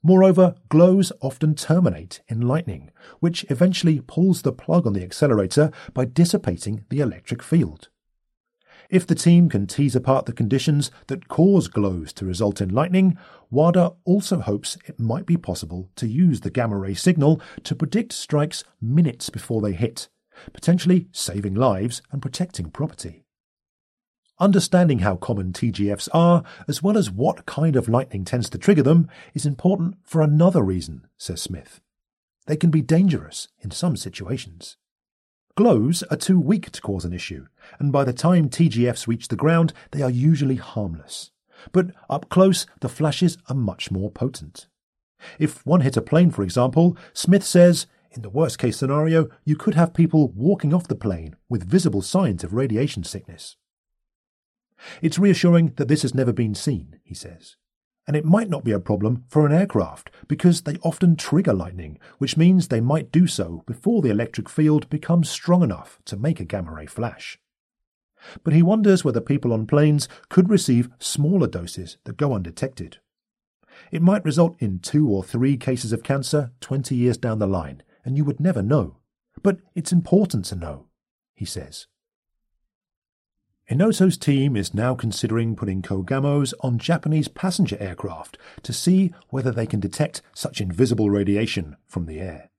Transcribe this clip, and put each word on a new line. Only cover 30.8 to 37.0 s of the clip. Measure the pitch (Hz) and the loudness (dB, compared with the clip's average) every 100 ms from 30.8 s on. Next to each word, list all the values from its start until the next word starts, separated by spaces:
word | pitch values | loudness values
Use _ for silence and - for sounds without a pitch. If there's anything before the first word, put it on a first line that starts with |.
| 78 69 _ _ | -6 -14 _ _
says | - 87 | -12 -10
Smith. | - 87 - - _ _ _ _ _ _ | -8 -12 -14 -20 _ _ _ _ _ _
"They | - 156 | -6 0
can | 170 | 2
be | 156 | 2
dangerous | 123 160 196 123 - - - _ | 2 2 4 0 -4 -16 -16 _
in | 101 | -14
some | - 175 117 | -6 -4 -4
situations." | 98 - 92 127 92 85 - - _ _ _ _ _ _ _ | -8 -14 -10 -10 -10 -20 -20 -20 _ _ _ _ _ _ _
Glows | - 226 127 117 170 - | 2 4 4 2 -2 -4
are | 160 | -6
too | - 185 | 2 2
weak | 135 202 - | 4 -2 -2
to | - | -14
cause | - 95 | -8 -6